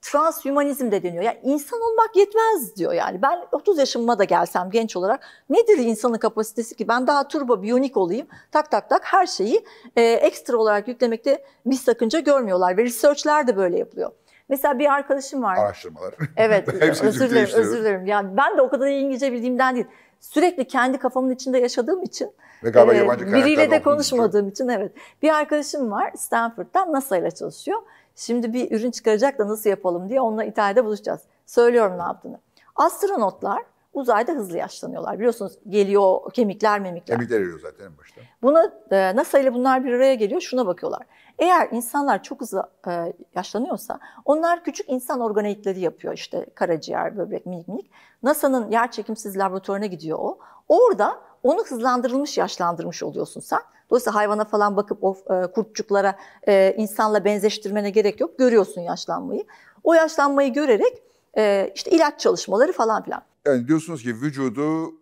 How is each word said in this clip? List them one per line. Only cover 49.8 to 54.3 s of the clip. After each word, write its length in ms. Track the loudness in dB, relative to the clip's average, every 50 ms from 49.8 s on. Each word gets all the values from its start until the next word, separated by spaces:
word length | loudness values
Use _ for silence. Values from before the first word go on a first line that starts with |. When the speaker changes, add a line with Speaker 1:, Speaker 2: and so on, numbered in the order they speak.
| -6
Speaker 1:
gidiyor 340 | -8 -8 -10 -8 -8 -6 -6
o. 160 | -6 -6 -8 _ -16 -20 _ _ _ _
Orada 500 | 4 6 6 4 4 2 0 -2 -2 -6 -12 _ _ _ _
onu 200 | 0 0 0 -2
hızlandırılmış, 720 | -6 -6 -4 -2 0 0 0 -2 -2 -2 -2 -4 -4 -4 -4
yaşlandırmış 680 | -4 -4 -4 -4 -4 -4 -4 -4 -8 -10 -10 -8 -10
oluyorsun 380 | -10 -8 -8 -10 -10 -10 -18
sen. 180 | -10 -4 -4 -4 -4 _ _ _ _ _
Dolayısıyla 260 | 0 0 0 0 0
hayvana 300 | 0 0 0